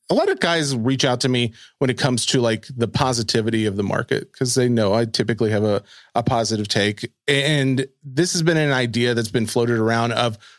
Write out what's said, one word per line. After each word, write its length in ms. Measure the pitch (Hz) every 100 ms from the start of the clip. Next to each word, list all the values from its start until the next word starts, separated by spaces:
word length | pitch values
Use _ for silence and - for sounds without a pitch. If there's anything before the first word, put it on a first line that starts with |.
| -
a 60 |
lot 160 | 214 392
of 100 | 359
guys 340 | 175 170 147
reach 300 | 127 117 131
out 160 | 139 123
to 80 | 131
me 240 | 123 120 - - _
when 120 | 131
it 80 | 123
comes 260 | 135 120 -
to, 140 | 139
like, 260 | 120 110 -
the 140 | 127 113
positivity 800 | - 135 117 107 117 110 110 107
of 100 | 101
the 60 |
market, 500 | 98 - 123 113 -
'cause 220 | - 127
they 160 | 131 123
know 240 | 117 101
I 100 | 110
typically 460 | 113 - 110 113 113
have 140 | 104
a, 180 | 107 101 - - -
a 80 | 117
positive 440 | 120 120 110 110 104
take. 420 | 113 104 104 - _ -
And 580 | 139 139 147 135 131 135 _
this 300 | 143 131 180
has 100 | 175
been 140 | 165 160
an 160 | 151
idea 400 | 131 120 117 120
that's 180 | 117 113
been 160 | 127 107
floated 300 | 123 117 117
around 360 | 110 113 117
of 260 | 113 120 107 -